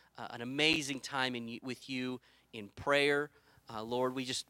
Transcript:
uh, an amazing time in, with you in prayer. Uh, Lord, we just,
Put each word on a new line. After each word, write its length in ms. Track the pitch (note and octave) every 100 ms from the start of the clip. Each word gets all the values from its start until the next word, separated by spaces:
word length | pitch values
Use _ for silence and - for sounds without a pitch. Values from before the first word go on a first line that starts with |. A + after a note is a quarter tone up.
| _ -
uh, 100 | A#2
an 120 | A#2
amazing 580 | A#2 C#3 D3+ D#3+ C3+ C3+
time 360 | - C#3 B2+ B2
in, 240 | A#2 A#2
with 260 | C3 B2 -
you 320 | C3 B2+ B2+ - _ _
in 160 | A#2 G2+ -
prayer. 540 | - C#3+ C#3+ C#3+ D3 _ _ _ -
Uh, 80 | A2+
Lord, 320 | A2+ B2 B2+
we 120 | B2+ B2+
just, 200 | B2+ -